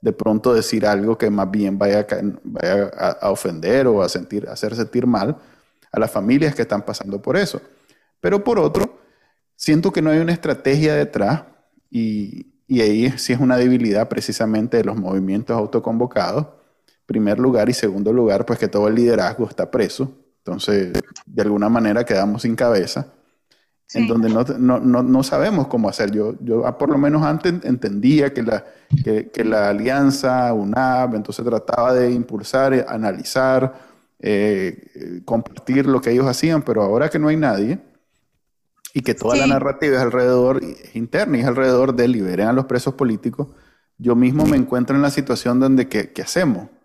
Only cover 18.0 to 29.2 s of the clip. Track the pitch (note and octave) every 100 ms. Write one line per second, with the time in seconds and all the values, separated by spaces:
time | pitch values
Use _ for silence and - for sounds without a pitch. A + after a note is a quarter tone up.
18 | G2+ A#2 A#2 G2+ A#2 A#2 G#2+ G2+ G#2 A2
19 | A#2+ A2+ - - A2+ - - B2 G2 -
20 | C3+ - _ _ - F2+ - G#2 F#2 F2
21 | - - - - G#2 G#2 G#2 A#2 A2 G#2+
22 | A#2+ G2+ G2+ G#2 A#2+ A2+ A#2+ A2 F2+ -
23 | C#3 _ _ _ _ _ _ _ _ C#3
24 | A2+ A2+ A2+ A2 B2+ B2+ B2+ B2 C3 B2
25 | B2+ C3 - C#3+ F3 G3 C3 B2 A2 -
26 | G#2 G#2+ G#2+ - - A2+ A#2+ B2 C#3+ C#3+
27 | C#3+ D3+ D3+ D#3 F#3 F3 D3 B2+ A2 G2+
28 | A#2+ D3+ C#3 C3+ A2+ A2 - - _ C#3+
29 | B2+ G#2+